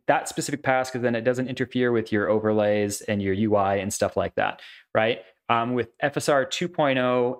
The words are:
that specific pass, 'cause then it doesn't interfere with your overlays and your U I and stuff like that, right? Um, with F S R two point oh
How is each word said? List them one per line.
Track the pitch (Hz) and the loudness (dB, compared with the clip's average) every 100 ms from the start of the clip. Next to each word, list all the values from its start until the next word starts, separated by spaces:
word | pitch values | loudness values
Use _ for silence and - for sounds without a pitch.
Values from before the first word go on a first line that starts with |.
| - | 0
that | 147 - | 0 0
specific | - 151 143 | -8 -6 -4
pass, | - 131 131 | 0 0 0
'cause | 123 | -2
then | 120 | -2
it | 117 117 | 0 0
doesn't | 123 127 | -2 -4
interfere | 127 120 127 123 | -4 -4 0 2
with | 117 110 | 2 0
your | 107 104 | 0 2
overlays | 107 110 107 104 104 104 98 | 2 2 2 2 2 0 -4
and | - 104 | -4 -2
your | 98 | 0
U | 95 110 101 | 0 2 4
I | 98 101 | 2 0
and | 98 | -2
stuff | - 98 - | -2 -2 0
like | 90 - | -2 -2
that, | 50 - - - _ - | -2 -4 -16 -20 _ 0
right? | 113 113 - _ - | 0 -2 -8 _ 0
Um, | 117 120 | 0 2
with | 123 110 _ | -2 -4 _
F | 147 147 | -2 -2
S | 147 | 0
R | 143 131 | 2 0
two | - 175 | -4 -4
point | 180 147 131 | 0 2 2
oh | 127 123 123 - | 2 2 0 -2